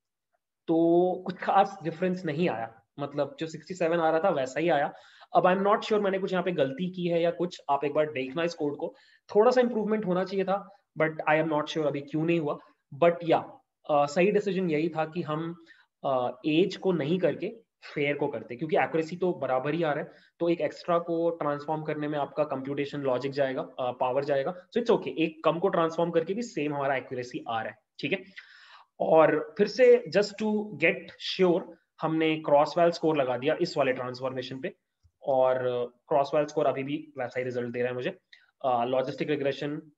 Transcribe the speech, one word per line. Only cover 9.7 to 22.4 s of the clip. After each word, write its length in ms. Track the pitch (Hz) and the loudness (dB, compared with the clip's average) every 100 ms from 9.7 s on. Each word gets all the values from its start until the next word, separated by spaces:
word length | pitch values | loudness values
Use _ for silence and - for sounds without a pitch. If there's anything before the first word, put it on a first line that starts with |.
| 233 202 214 175 | 0 -2 -2 0
होना 180 | 180 | -2
चाहिए 200 | 185 196 | 0 -2
था, 340 | 185 196 190 - _ - | 0 -2 -4 -20 _ -2
but 120 | 160 156 - | -2 0 2
I 120 | 156 | 2
am 100 | 160 | 4
not 140 | 151 151 | 0 -2
sure 200 | 165 151 | -2 -2
अभी 140 | 143 | -2
क्यों 240 | 139 156 | -6 -4
नहीं 160 | 160 170 | 0 0
हुआ। 180 | 147 170 - _ _ 139 | 0 -6 -10 _ _ 2
But 100 | 170 170 | 4 4
या, 140 | 165 135 - - _ _ - | 2 0 0 -16 _ _ 0
अ, 160 | 147 143 | 2 2
सही 240 | 185 185 | 4 4
decision 400 | 202 202 180 185 | 2 0 -2 0
यही 180 | 151 165 | 0 0
था 160 | 156 | -2
कि 180 | 160 165 | -4 -4
हम, 420 | 147 151 165 170 - - _ _ | -4 -4 -6 -10 -18 -20 _ _
अ, 360 | 147 131 123 - 160 | -2 0 -2 -4 0
एज 300 | 151 196 - | 2 2 0
को 160 | 190 | 0
नहीं 260 | 175 143 180 | 0 0 2
करके 340 | 170 - 190 240 _ _ - | 0 0 -6 -10 _ _ -12
fair 220 | - 143 143 | -4 -2 0
को 120 | 147 | -2
करते, 280 | 117 107 120 | -4 -10 -10
क्योंकि 200 | 156 180 | -2 0
accuracy 400 | - 165 160 175 | 2 0 -4 -2
तो 160 | 185 | -2
बराबर 420 | 170 135 131 139 | -2 -2 -2 0
ही 80 | 156 | -2
आ 100 | 165 | -2
रहा 120 | 143 | -2
है, 60 | 180 - _ _ | -6 -14 _ _
तो 80 | 170 | -2
एक 120 | 170 | 0
extra 380 | 151 - - 170 | -2 -6 -2 -2
को 320 | 170 165 170 | 0 0 0
transform 520 | 165 151 143 147 156 | 0 -4 -4 -4 -6
करने 260 | 156 151 147 | -4 -4 -4
में 100 | 151 | -2
आपका 260 | 139 - | -4 -2